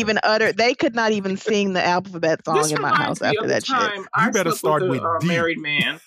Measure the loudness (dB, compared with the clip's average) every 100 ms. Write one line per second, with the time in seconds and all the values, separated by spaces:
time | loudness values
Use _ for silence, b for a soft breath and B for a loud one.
0 | 0 0 2 2 2 2 2 2 0 2
1 | 0 0 -2 -4 0 0 0 0 2 0
2 | -2 -2 0 0 0 0 0 -2 0 0
3 | 0 -2 -2 0 0 -2 0 -2 -2 -4
4 | -4 0 2 2 0 0 2 2 2 -2
5 | -2 -2 0 0 0 -2 -4 -2 -2 -4